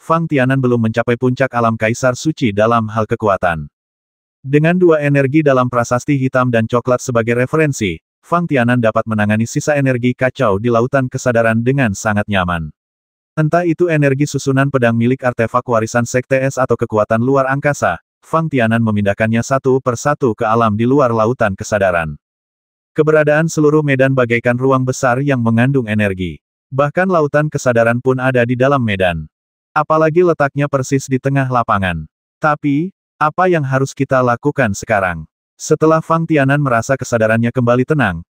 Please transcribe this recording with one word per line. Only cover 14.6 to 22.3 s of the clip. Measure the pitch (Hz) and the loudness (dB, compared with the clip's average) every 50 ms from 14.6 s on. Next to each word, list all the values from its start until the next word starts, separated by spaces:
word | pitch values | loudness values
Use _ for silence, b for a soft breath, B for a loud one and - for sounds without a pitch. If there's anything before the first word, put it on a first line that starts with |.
| 139 | 0
pedang | 143 - 131 117 117 117 117 | 2 2 2 2 2 2 2
milik | 117 120 131 131 - | 2 0 0 0 -2
artefak | 123 117 - 117 110 - 123 - | -4 -2 0 -2 -2 -2 -4 -2
warisan | - 120 110 110 113 - 120 120 | 0 0 0 0 0 -2 -2 -2
Sekte | - - 127 - - 135 131 131 | 0 -2 -4 -2 0 -2 0 0
Es | 135 - 127 | -2 -2 -2
atau | 131 - 120 | 0 0 0
kekuatan | - 120 - 113 107 104 - 113 113 117 | -2 -2 -2 0 -2 0 0 0 0 2
luar | 131 139 139 131 | 2 2 2 2
angkasa, | 131 135 139 - - - - 117 98 85 - - _ _ _ | 0 -2 -2 -2 -2 -2 -2 -2 -4 -4 -6 -10 _ _ _
Fang | _ - - 160 160 156 | _ -4 -2 -2 -2 0
Tianan | 143 131 113 113 113 117 117 | 0 0 0 2 2 2 0
memindahkannya | 110 104 104 104 101 101 - 110 113 113 117 113 | 0 0 0 0 0 0 0 0 0 0 0 0
satu | - 135 135 - 135 127 131 | 0 -2 0 2 2 0 2
per | - 127 117 | 0 -2 -4
satu | - - 147 147 - 143 123 107 | -2 -2 -2 -2 0 0 -2 0
ke | - 120 | 0 0
alam | 107 110 117 117 110 101 | 0 2 2 2 2 0
di | 107 117 | 0 0
luar | 123 135 147 135 120 117 | 2 2 2 2 2 2
lautan | 113 110 113 127 - 117 104 95 | 2 0 0 0 0 0 -2 -2
kesadaran. | - 107 - 113 104 95 92 87 85 82 78 73 - _ _ | -4 -4 -4 0 0 2 2 0 0 -4 -4 -8 -12 _ _